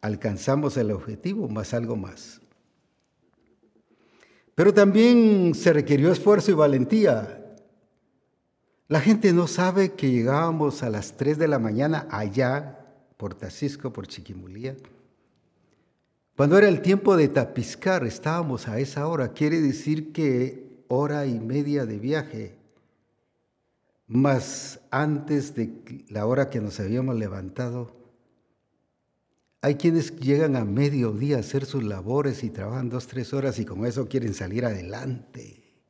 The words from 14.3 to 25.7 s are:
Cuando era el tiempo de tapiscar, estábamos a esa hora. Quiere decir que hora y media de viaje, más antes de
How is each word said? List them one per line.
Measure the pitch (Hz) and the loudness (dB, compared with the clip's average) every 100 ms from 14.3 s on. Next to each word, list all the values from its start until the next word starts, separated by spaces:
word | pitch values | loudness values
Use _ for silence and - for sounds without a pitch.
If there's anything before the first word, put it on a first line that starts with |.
| 92 92 98 127 135 - _ _ _ _ _ _ _ _ _ _ _ _ _ _ _ | -16 -16 -14 -14 -14 -20 _ _ _ _ _ _ _ _ _ _ _ _ _ _ _
Cuando | 139 185 | 4 6
era | 208 | 6
el | 180 | 4
tiempo | 180 196 202 185 | 2 2 4 4
de | 143 | 4
tapiscar, | 143 117 - 117 - 185 185 | 2 -2 -4 -8 -6 -2 -2
estábamos | 123 - 156 165 160 127 - | -2 -6 -4 -4 -4 -6 -6
a | 110 | -6
esa | 135 - 151 | -6 -4 -4
hora. | 165 123 | -4 -4
Quiere | - 151 165 | -2 0 2
decir | 147 113 - 156 156 | 0 0 -2 -4 -4
que | 156 151 123 131 - - - _ | -4 0 0 -2 -6 -20 -20 _
hora | 127 143 147 139 | -2 0 -2 -4
y | 117 | -4
media | 113 135 143 143 | -4 -4 -2 -2
de | 120 107 | -4 -6
viaje, | 113 151 151 110 107 - _ _ _ _ _ _ _ _ _ _ _ _ _ _ _ | -4 -4 -6 -12 -14 -16 _ _ _ _ _ _ _ _ _ _ _ _ _ _ _
más | 117 139 135 - - - - _ | 2 2 2 -2 -10 -12 -16 _
antes | 131 151 147 143 147 - | -2 0 -2 -2 -4 -4
de | - 113 | -6 -6